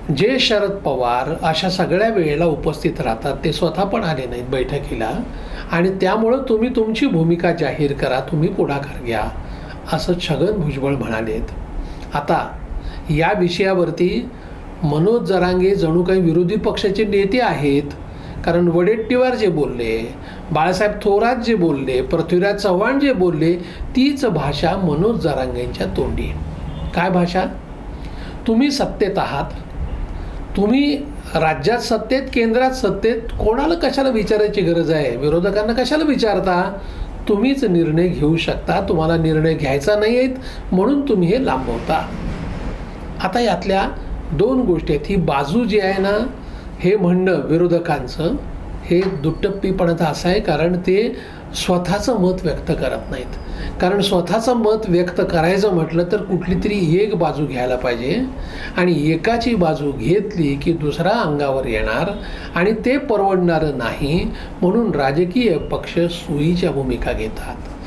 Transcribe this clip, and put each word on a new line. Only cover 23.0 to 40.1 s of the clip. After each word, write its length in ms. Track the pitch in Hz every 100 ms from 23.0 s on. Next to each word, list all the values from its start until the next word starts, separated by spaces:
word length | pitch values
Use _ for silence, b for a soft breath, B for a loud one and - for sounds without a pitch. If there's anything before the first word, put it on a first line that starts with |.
| 285
बोलले, 420 | 190 180 151 165 180 B B - 247
तीच 300 | 277 277 240
भाषा 520 | 151 143 143 165 196
मनोज 420 | 180 143 214 208
जरांगेंच्या 680 | 151 131 127 120 123 - 127
तोंडी. 440 | - 123 113 110 - - - - - - 175
काय 140 | 185
भाषा? 360 | 180 175 185 - - - - - B B B B B -
तुम्ही 240 | 226 285
सत्तेत 460 | - 175 - 196 160
आहात, 340 | 135 139 - - - - - - - B B B - 196
तुम्ही 400 | 208 262 285 285 - - - 165
राज्यात 420 | 160 143 156 240
सत्तेत, 440 | - 220 - 262 269
केंद्रात 380 | 254 226 233 262
सत्तेत, 500 | 262 196 - 226 254
कोणाला 520 | - - 214 247 294
कशाला 360 | 339 269 269 262
विचारायची 520 | 226 190 214 208 208
गरज 300 | 170 170 151
आहे? 240 | 156 135 120
विरोधकांना 580 | 147 165 196 202 214
कशाला 300 | 233 254 302
विचारता? 760 | 320 262 220 185 180 180 190 - B B B - -
तुम्हीच 340 | 208 262 269
निर्णय 440 | 226 170 151 160 180
घेऊ 300 | 131 151 165
शकता, 440 | - - - 175 196
तुम्हाला 280 | 170 160 165
निर्णय 360 | 160 156 160
घ्यायचा 420 | 156 131 139 214 208
नाही 220 | 214